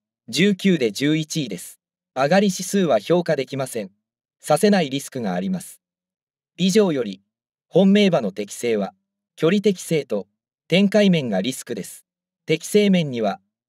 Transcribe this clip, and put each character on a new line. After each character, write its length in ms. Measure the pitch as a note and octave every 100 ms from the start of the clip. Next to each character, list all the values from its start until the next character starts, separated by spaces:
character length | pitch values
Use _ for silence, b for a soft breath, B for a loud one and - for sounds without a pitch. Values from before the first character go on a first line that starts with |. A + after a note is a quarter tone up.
| _ _ -
十 260 | B2 G3+
九 240 | F#3+ G3 E3
で 120 | A#2
十 280 | G2+ C#3+ D#3+
一 260 | D3+ D#3+
位 60 | B2+
で 80 | F2+
す。 200 | - - _ _ _
上 140 | B2+ C#3+
が 100 | F#3
り 60 | G3+
指 180 | F#3
数 140 | - G3+
は 220 | E3+ A#2
評 220 | - F3+
価 140 | E3+ D3
で 80 |
き 140 | B2+ C#3
ま 80 | C3
せ 160 | A2+
ん。 80 | G2 _ _ _ _ _
さ 160 | - D3+
せ 140 | G#3
な 100 | G3+
い 80 | D3
リ 100 | C#3
ス 120 | -
ク 100 | C3+
が 140 | G#2+
あ 60 | F2+
り 100 | F#2+
ま 100 | F2+
す。 220 | - - _ _ _ _ _ _ _ -
以 140 | F#3
上 200 | G3+ G3
よ 100 | C#3
り、 180 | G#2+ F#2+ _ _ _ _ _
本 240 | E3 G3
命 160 | G#3 G3+
馬 140 | E3
の 100 | G#2
適 220 | G2 G#2
性 240 | - A#2+ G#2+
は、 160 | F#2+ _ _ _ _ -
距 140 | D#3+
離 100 | G#3
適 220 | G#3 F#3+
性 240 | - D#3+ -
と、 200 | G#2 - _ _ _ -
展 200 | F3+ G3+
開 220 | G#3+ G3+
面 180 | E3+ B2+
が 140 | F#2+
リ 100 | A2
ス 120 | -
ク 100 | -
で 100 | A2
す。 220 | F2+ - _ _ _ _ -
適 160 | D#3+ -
正 240 | G#3 G3+
面 220 | F#3 D3
に 100 | A#2+
は、 160 | G#2 F#2 _ _